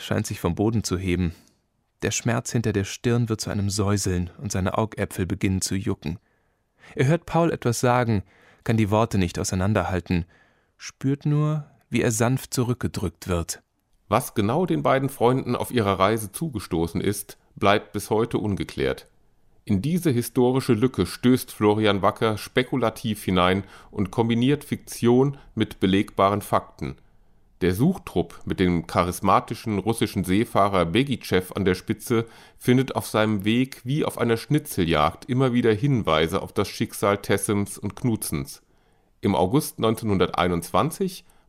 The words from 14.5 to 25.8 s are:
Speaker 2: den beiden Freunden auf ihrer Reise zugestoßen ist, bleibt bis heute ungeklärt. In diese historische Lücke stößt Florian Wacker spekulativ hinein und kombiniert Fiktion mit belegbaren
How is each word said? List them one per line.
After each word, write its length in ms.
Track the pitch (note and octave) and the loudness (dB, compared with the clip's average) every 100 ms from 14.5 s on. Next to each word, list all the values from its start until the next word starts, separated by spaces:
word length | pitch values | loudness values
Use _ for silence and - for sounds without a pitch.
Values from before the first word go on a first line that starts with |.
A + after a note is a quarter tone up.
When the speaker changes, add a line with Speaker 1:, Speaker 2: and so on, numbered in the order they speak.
| D3 F#3 | 0 0
Speaker 2:
den 160 | D#3+ | 0
beiden 280 | C3 C3+ C3+ | 2 0 0
Freunden 440 | - A#2 C3 - | 2 2 2 0
auf 160 | A#2+ - | -4 -2
ihrer 300 | A#2+ G2+ F#2+ | 0 2 4
Reise 320 | G2 A2+ G#2 | 2 2 -4
zugestoßen 680 | - D#3+ A2+ - E2 E2 - | -8 -6 -6 -4 -2 -2 -2
ist, 380 | F#2+ G2+ - - _ | -2 -4 -8 -18 _
bleibt 380 | - G2+ G#2 - | 0 2 2 0
bis 180 | G#2+ - | -8 -2
heute 280 | G#2+ A#2+ - | 0 0 -2
ungeklärt. 680 | G#2 F#2+ D2 - C2 C2 - _ _ _ _ _ | -2 -4 -4 -2 -2 -2 -8 _ _ _ _ _
In 180 | - G2 | -2 -2
diese 280 | C3+ F3 E3+ | 0 0 0
historische 640 | A#2+ A#2 - B2 C3 - | 0 0 2 2 2 2
Lücke 340 | A2 B2+ - F2 | 2 2 0 -2
stößt 460 | - B2 B2+ - | 0 2 2 0
Florian 500 | - G#2 G#2 G#2+ G2 | 2 4 4 2 2
Wacker 360 | G2 - A2+ G#2 | 0 2 -2 -2
spekulativ 840 | - C3 B2+ C3 A2+ - A2+ G#2+ | -2 -2 0 0 -2 -2 -4 -4
hinein 400 | - F2+ F2+ F#2+ - - - | 0 2 4 2 -2 -16 -12
und 200 | - F#2+ | -6 -2
kombiniert 540 | - A#2 A#2 B2+ D3 | 0 0 2 2 0
Fiktion 720 | - G#2+ - - A#2 B2 C#3+ C#3 - | -2 -8 -8 0 4 4 2 -2 -10
mit 240 | - G#2+ | -4 -4
belegbaren 640 | - | 0